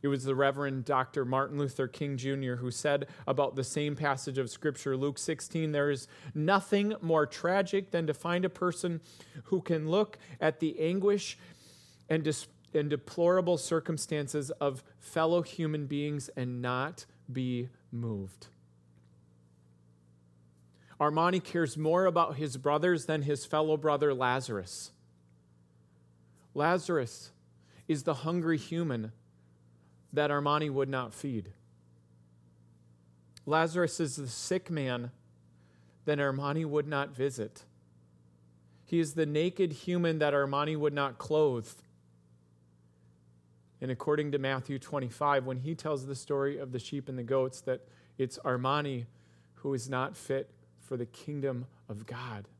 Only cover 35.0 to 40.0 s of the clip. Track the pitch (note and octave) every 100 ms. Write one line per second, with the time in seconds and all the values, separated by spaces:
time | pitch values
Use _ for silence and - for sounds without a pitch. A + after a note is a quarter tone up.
35 | A#2+ - _ _ - _ - _ - _
36 | - D3 C#3+ C3+ C#3+ D#3 D#3+ D3 D3 C#3+
37 | C#3 C3 C#3 B2 G#2+ - - _ _ _
38 | _ _ _ _ _ _ _ - - E3+
39 | D#3+ D3+ D#3 D3 E3+ F3+ F3+ C#3+ - F3+